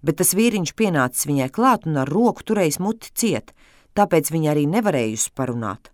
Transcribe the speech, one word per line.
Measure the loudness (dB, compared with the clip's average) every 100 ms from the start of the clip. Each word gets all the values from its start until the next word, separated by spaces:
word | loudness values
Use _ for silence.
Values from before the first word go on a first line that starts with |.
| -2
bet | 0
tas | 0 2
vīriņš | 2 2 -4 -2
pienācis | 0 2 0 -2 -2
viņai | -2 -2
klāt | 0 2 2 0
un | -2
ar | -2
roku | 2 2 0 -4
turējis | 0 0 0 -4
muti | -6 -10 -4
ciet, | -2 -2 -6 _ _ _ _ 0
tāpēc | 4 2 2
viņa | 0 0
arī | 2 2
nevarējusi | 0 0 0 -2 -2 -6
parunāt. | -4 -6 -4 -6 -8 -14